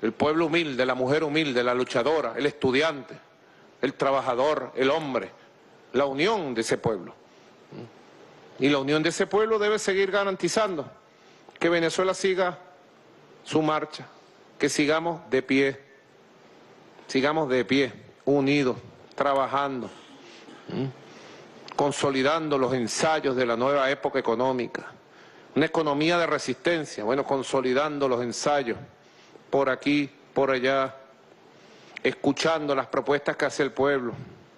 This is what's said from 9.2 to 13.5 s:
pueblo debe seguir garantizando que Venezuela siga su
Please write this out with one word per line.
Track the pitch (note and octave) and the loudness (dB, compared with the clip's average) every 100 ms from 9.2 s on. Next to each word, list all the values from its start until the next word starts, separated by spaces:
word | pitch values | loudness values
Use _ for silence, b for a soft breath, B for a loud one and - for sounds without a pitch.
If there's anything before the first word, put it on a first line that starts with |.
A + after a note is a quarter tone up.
| F#3+ | 0
pueblo | G3 A3 A3 | 2 2 2
debe | G#3 G#3+ | 2 0
seguir | G3+ F#3+ G3 | 0 0 0
garantizando | G3+ G3 F#3+ F3 A3+ G#3+ E3 B2 - - B B B B - | 0 0 -2 -2 0 0 -2 -8 -16 -20 B B B B -4
que | E3+ | 0
Venezuela | E3+ E3 D#3+ F#3+ | 2 2 0 0
siga | F#3 F#3+ F#3 F3+ D#3+ - - - - - - - - | 0 0 2 0 -2 -14 -20 -20 -20 -20 -20 -20 -20
su | - | -4